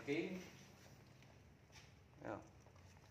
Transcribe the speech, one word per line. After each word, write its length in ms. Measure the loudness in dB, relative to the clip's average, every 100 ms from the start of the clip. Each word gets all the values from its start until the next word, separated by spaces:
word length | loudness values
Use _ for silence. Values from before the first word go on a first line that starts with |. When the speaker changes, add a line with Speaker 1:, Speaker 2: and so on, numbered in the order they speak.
| 8
Speaker 1:
kiến. 340 | 8 8 4 0 -6 -10 -10 -10 -10 -12 -12 -12 -12 -14 -14 -12 -12 -10 -12 -12 -2
Speaker 2:
Thấy 100 | 2
không? 100 | 2 0 -10 -12 -12 -12 -12 -12